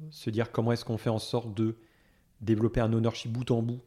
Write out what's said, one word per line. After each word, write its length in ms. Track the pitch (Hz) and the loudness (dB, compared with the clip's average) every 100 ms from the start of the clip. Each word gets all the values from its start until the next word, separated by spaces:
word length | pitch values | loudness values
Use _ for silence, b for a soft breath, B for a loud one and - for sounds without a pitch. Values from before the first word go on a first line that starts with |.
| 156 | -14
se 180 | - - | -8 -4
dire 240 | 107 113 | -2 -2
comment 200 | - 117 | 0 0
est-ce 120 | 117 | 0
qu'on 140 | - 110 | -2 -2
fait 100 | 120 | 0
en 100 | 110 | -2
sorte 360 | - 120 113 | -2 -4 -4
de 220 | 104 110 113 b b b b b _ | 0 0 0 b b b b b _
développer 380 | 107 107 113 - | 2 4 4 2
un 120 | 110 | 2
ownership 400 | 113 113 - 117 | 4 2 -2 -6
bout 180 | 117 123 | -6 0
en 100 | 117 | 0
bout 180 | 117 123 | 0 -4